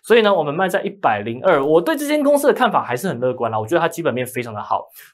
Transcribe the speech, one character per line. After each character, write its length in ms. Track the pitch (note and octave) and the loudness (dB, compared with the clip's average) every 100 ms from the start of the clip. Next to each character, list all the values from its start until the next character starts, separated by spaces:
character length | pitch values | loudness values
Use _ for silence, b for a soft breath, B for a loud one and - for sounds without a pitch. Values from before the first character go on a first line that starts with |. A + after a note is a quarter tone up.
所 120 | - A#3 | 2 4
以 60 | |
呢， 100 | G#3 | 4
我 120 | F#3+ | 2
们 100 | D3 | 0
卖 140 | D#3 F#3 | -2 -2
在 120 | F#3 | -2
一 60 | G3 | -4
百 320 | - C#3 G#2 | -2 0 0
零 200 | G#2 A#2+ | -2 -2
二， 180 | F#3 D3+ C#3 | 2 2 4
我 140 | D#3+ | 2
对 160 | F3 D4 | 2 -2
这 100 | C#4+ | -2
间 160 | D4+ | 0
公 160 | C#4 C#4+ | 2 4
司 80 | C#4+ | 2
的 60 | |
看 180 | G#3+ A#3+ | 2 2
法 100 | D3+ | 0
还 160 | - B2 | -2 -4
是 120 | F#3+ | -4
很 100 | B2 | -2
乐 160 | B2+ | -4
观 160 | A#2+ A#2 | -2 -4
啦， 80 | A2 | -4
我 80 | A2 | -2
觉 80 | |
得 60 | E3 | 0
它 80 | E3 | 0
基 120 | D#3+ | -2
本 140 | D3+ | -4
面 100 | A#2+ | -4
非 160 | B2 B2 | -6 -8
常 140 | A#2 | -8
的 80 | A#2+ | -10
好。 240 | A#2 G2 - B B | -4 -4 -6 B B